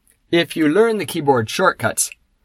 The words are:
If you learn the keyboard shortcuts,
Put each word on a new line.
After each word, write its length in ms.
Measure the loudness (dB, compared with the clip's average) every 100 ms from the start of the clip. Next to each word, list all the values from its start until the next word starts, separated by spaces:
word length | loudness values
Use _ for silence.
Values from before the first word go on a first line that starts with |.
| _ _ _
If 240 | -2 0 0
you 120 | 2
learn 300 | 4 2 0
the 80 | -4
keyboard 420 | -2 0 2 0
shortcuts, 600 | 0 0 0 -2 -4 -6 -8 _ _